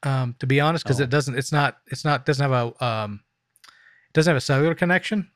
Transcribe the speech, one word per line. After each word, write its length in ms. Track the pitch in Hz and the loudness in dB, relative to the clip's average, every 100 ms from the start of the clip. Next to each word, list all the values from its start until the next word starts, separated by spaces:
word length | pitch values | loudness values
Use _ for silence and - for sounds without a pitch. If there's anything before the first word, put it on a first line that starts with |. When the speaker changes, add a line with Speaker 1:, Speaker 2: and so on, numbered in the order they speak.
Speaker 1:
um, 320 | 143 135 123 120 | -2 -2 -2 -4
to 80 | 131 | 0
be 120 | 139 | 2
honest, 260 | 147 165 - | 2 0 -2
'cause 140 | 127 | 0
Speaker 2:
Oh. 40 | |
Speaker 1:
it 60 | 139 | 2
doesn't, 260 | 143 135 123 | 0 0 -4
it's 140 | 139 | -2
not, 260 | 151 143 - _ | 0 0 -2 _
it's 160 | 135 156 | -8 -2
not, 200 | 143 135 | -2 0
doesn't 240 | 139 143 | 0 2
have 240 | 127 117 - | 0 0 -4
a, 40 | |
um, 380 | 127 110 107 101 _ _ _ _ - | -4 -4 -6 -10 _ _ _ _ -20
it 480 | _ _ _ _ | _ _ _ _
doesn't 180 | - 156 | 0 2
have 60 | 147 | 2
a 40 | |
cellular 320 | - 135 156 | 2 2 2
connection 560 | 165 175 180 - 214 180 | 0 0 0 0 -4 -4